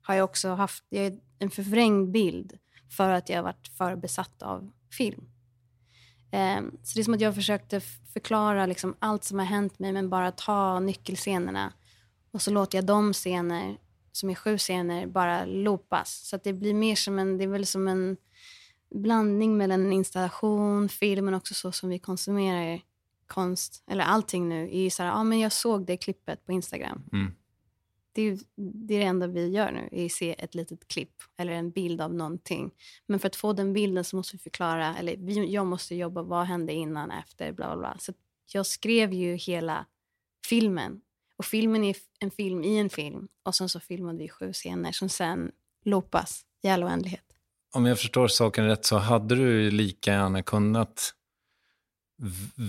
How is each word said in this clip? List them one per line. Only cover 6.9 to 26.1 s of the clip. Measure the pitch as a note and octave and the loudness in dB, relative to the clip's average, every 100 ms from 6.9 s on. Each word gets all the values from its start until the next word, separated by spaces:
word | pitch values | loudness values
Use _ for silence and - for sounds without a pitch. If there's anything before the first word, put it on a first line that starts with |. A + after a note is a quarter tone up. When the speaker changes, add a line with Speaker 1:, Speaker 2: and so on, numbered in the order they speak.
Speaker 1:
det | A3 | -2
är | |
som | G#3+ | 2
att | A3+ | 2
jag | G#3+ | 2
försökte | G3+ G3+ G3+ - G3+ | 2 0 0 -2 -6
f-, | - - - | -6 -12 -12
förklara | - - A3 G#3+ G3+ F#3 | -10 0 2 4 4 2
liksom | F3+ F#3 E3+ | 0 -4 -2
allt | A3 G#3 | -2 -2
som | - G3 | -2 -4
har | F#3+ | 0
hänt | G#3 G3+ - | 0 -2 -2
mig, | F#3+ | -4
men | G3 F#3+ | -2 0
bara | F#3 F3+ | 0 0
ta | F3+ - G3+ G3 F#3 | -2 0 2 2 2
nyckelscenerna. | F#3+ F#3+ - F#3 - F#3 F3 G2 G2 - _ _ _ _ _ | 0 -2 -6 -6 -2 0 0 -2 -4 -8 _ _ _ _ _
Och | G#3 | -4
så | - | 0
låter | G#3 F#3+ F#3+ | 2 2 2
jag | F#3+ | 4
de | G#3 G#3 | 4 4
scener, | G3 F#3 F3+ F3 E3+ F#3 G#3 _ _ _ | 2 -2 -2 -2 -2 -6 -8 _ _ _
som | - G3 | -6 -4
är | |
sju | F3+ G#3+ G#3 | -2 -2 0
scener, | - F#3 F3 F3 F#3 | 0 -2 -2 -4 -2
bara | F#3 F3 F3 | 0 2 2
loopas. | F3+ F#3+ G#3 F#3+ - F3+ - - - | -2 -2 0 0 0 -2 -2 -8 -10
Så | F#3+ | -6
att | |
det | G3+ | -4
blir | F#3+ G#3 | -2 0
mer | G#3 A3 | 2 2
som | G#3 - G3 | 2 0 0
en, | F#3+ F#3+ | 0 0
det | |
är | F#3+ | 0
väl | G3 G3 | -2 -2
som | G3 F#3+ | 0 0
en | F#3+ F#3 F#3+ _ _ - - - _ _ | 0 0 -4 _ _ -20 -20 -20 _ _
blandning | G#3 G#3 A3+ G#3+ G3+ A3 G#3+ | -4 2 4 4 4 4 4
mellan | G3 F#3+ F#3+ | 4 4 4
en | |
installation, | F#3+ F#3 F#3 F3+ - G#3+ G#3 G#3 G3+ G3+ | 2 2 0 -4 0 2 2 2 2 0
film, | - G#3 G3 | 0 0 2
men | G3 | 0
också | F#3+ - | 0 -4
så | - F#3 | -6 -6
som | F3+ F#3 | -4 -4
vi | F3+ | -4
konsumerar | - F#3 - G3+ F#3+ F3+ E3 E3+ - _ _ _ - | -4 -6 -2 0 2 0 -2 -6 -10 _ _ _ -10
konst. | - F3+ F3+ - - - | -4 -2 -2 -6 -10 -6
Eller | F#3+ | 0
allting | E3+ G#3+ G#3+ F3+ F3 | 4 4 2 -2 -2
nu | E3 | -2
är | E3 F3+ | -2 0
ju | F#3 | 0
så | - | 0
här, | F3 | -2
"Ja, | G#3 | 0
men | A3 A3+ | 2 2
jag | A3 | 2
såg | - A#3 G#3 F3+ | 2 0 0 0
det | F3+ | -4
klippet | - | -4